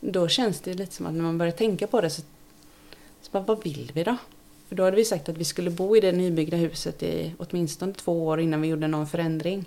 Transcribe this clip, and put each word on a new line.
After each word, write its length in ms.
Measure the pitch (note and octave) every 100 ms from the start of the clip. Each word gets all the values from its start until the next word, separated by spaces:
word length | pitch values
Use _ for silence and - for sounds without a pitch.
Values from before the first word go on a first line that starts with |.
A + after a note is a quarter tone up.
Då 280 | - F#3 E3+
känns 320 | - A#3+ F3+
det 140 | -
lite 200 | F#3 F#3+
som 120 | - F3
att 60 |
när 80 | D#3+
man 160 | E3 E3
börjar 140 | E3+
tänka 340 | E3+ A3+ F#3 G#3
på 140 | A#3+
det 100 | E3+
så, 120 | D3+ D#3+ - - - - - - - - -
så 80 | -
bara, 120 | G3+
vad 220 | F#3+ A3
vill 260 | F#3+ C#3 A#2+
vi 100 | D3+
då? 120 | E3+ B3 - - - - -
För 80 | F#3
då 80 |
hade 120 | F#3 G3
vi 80 |
sagt 240 | A3 F#3 C#3+
att 100 | D#3+
vi 60 |
skulle 260 | E3 - F3
bo 260 | E3+ F#3+ A3
i 40 |
det 120 | G3
nybyggda 440 | F3+ F3+ E3 D#3 E3+
huset 460 | E3 D#3+ - D#3+
i 320 | E3+ E3 D#3+ E3+
åtminstone 540 | E3+ F3+ E3 - F3+
två 320 | F#3+ - E3+ E3
år 140 | D#3
innan 220 | E3 D3+
vi 60 | D#3
gjorde 200 | D#3+ D#3
någon 180 | D#3 D3+
förändring. 580 | E3+ E3 D#3+ E3 G3